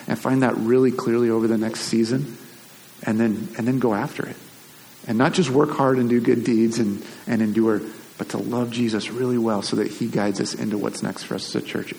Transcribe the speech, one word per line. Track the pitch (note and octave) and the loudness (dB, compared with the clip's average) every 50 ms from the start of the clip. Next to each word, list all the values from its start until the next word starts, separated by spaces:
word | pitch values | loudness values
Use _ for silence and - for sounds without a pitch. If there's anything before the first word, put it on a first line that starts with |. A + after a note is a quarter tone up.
| - - | -6 -6
and | B2 A#2+ | -6 -2
find | - B2+ C3 C3+ | 0 0 2 2
that | C3 A#2 - | 2 2 0
really | - A2 A2+ B2 C3 C3 B2+ | 0 2 4 4 4 4 4
clearly | A#2+ - - - A#2 A#2+ A#2+ A2+ | 2 0 -2 0 2 2 2 2
over | A2+ A2+ A2 | 2 2 2
the | A2+ A2+ | 2 2
next | G#2+ A2 A2 A2 - | 2 0 -2 -4 -6
season | - - - A2+ A2+ A2 B2+ C3+ D3 - - - - - - - - - - - - - - - - | -4 0 2 2 2 2 0 -2 -2 -4 -8 -14 -18 -20 -20 -20 -20 -20 -20 -20 -20 -20 -16 -10 -4
and | - G#2+ A2 | -2 0 2
then, | A#2 A2+ G#2 - - - - | 2 2 0 -2 -4 -8 -6
and | - A2+ | -4 -2
then | A#2+ C3 C3 | 0 0 2
go | B2 A#2+ G#2+ | 2 2 2
after | G2+ B2+ D3+ - - - | 0 -2 -4 -6 -8 -8
it. | - - - - - - - - - - - - - - - - | -8 -10 -14 -16 -20 -20 -20 -20 -20 -20 -20 -20 -20 -20 -14 -6
And | - A2 | -2 2
not | A2+ C3 E3+ A3 | 2 2 2 4
just | F#3+ F3 C3+ | 2 2 4
work | B2+ C#3 D3+ D3 | 4 4 4 2
hard | C#3 - C3+ C3 C3 B2+ | 2 2 2 4 4 4
and | A#2+ A#2 | 4 4
do | A#2+ A#2+ | 4 4
good | A#2 C3 B2 A#2 | 4 4 2 2
deeds | A2+ B2 A#2 A2 A2+ A2+ A2+ A#2 | 2 2 4 4 4 2 2 2
and, | A2+ G2+ G2 G2+ - - - - - - | 0 0 -2 -4 -8 -14 -16 -12 -4 -2
and | A#2+ A2 | 0 2
endure, | A2 G#2+ G2+ A2+ A2 A2+ G#2+ G2 - - - - - - - - | 2 2 2 4 4 4 2 0 -2 -6 -12 -16 -18 -16 -10 -10
but | F#2+ - | -8 -6
to | - A2 | -4 -4
love | G2+ A2 A#2+ B2 A#2+ A#2 | -4 -2 -2 -2 -2 -2
Jesus | A#2 A#2+ A#2+ A2+ G#2+ G#2 G2 - | -2 0 0 0 0 -2 -4 -4
really | A2+ B2 B2+ B2 B2 | -4 -2 -2 0 0
well | A#2+ A2+ A2+ A2 G2 | 0 0 0 0 -2
so | F#2+ - - | -2 -2 0
that | A2 G#2 - | 0 0 -2
he | - - A#2+ A2 | -2 -4 -4 -2
guides | - A2+ G2+ G#2 G2 - | -2 0 0 0 0 -2
us | - - - | -4 -4 -4
into | - - A2 G#2 G#2 | -4 -4 -2 -2 -2
what's | - - - - | -2 -4 -4 -4
next | - G2 G2+ - - | -6 -6 -6 -6 -8
for | - - | -8 -8
us | G2 - - - | -6 -6 -4 -6
as | - | -6
a | - | -6
church. | - - - - - - | -4 -6 -6 -6 -8 -12